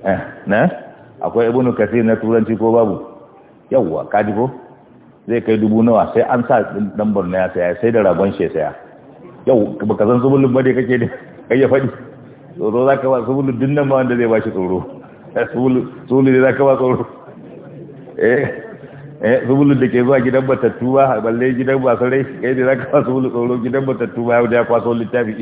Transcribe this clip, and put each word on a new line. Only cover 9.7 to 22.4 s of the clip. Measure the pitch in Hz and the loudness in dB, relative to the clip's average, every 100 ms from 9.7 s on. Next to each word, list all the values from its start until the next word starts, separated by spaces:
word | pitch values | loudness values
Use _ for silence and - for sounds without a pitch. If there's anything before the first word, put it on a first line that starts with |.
| - 107 | -4 -4
baka | 101 | 0
san | 107 123 | 2 2
Subulun | 135 139 135 | 2 2 2
ba | 123 | 2
dai | 131 123 | 2 0
kake | 123 123 | 0 -2
da | 120 - - - - | -2 -8 -18 -20 -4
kai | 123 | 0
ya | 135 | 2
faɗi. | 135 131 - - - - - - 175 | 2 0 -8 -18 -20 -20 -20 -20 -6
Tsoro | 107 113 131 | -2 0 2
za | 139 | 2
ka | 131 | 0
ba | 131 | -2
Subulun | 113 135 135 117 | -2 -2 -2 -2
din | 135 | -2
nan | 147 139 | 0 0
ba | 135 | 0
wanda | 127 120 | 0 0
zai | 117 | 0
ba | 110 | 0
shi | 110 | -2
tsoro. | 98 90 92 - - - - - | -4 -4 -4 -6 -16 -20 -20 -8
Eh, | - - 117 | -6 -4 -2
Subulu, | 131 127 - - - | 0 0 -2 -12 -2
Subulu | 131 135 | 2 4
ne | 131 | 4
za | 131 | 4
ka | 120 | 4
ba | 139 131 | 2 2
tsoro. | 131 123 117 - - - - - - - - - - - | 0 -2 -4 -12 -20 -20 -20 -20 -20 -20 -20 -20 -16 -2
Eh, | 110 131 127 - - - - - - - | 0 2 -2 -8 -14 -18 -20 -20 -20 -4
eh, | 107 127 120 | 0 0 2
Subulun | 139 143 139 | 4 4 4
da | 123 | 2
ke | 123 | 2
zuwa | 123 135 | 2 2
gidan | 123 131 | 2 0
matattu | 131 127 117 - 120 | 0 0 0 -2 0
ba, | 135 135 110 | 2 2 2
balle | 113 117 127 123 | -2 0 -2 0
gidan | 131 135 | 0 0
masu | 131 113 | 0 0
rai, | 123 135 135 - | 0 0 -2 -6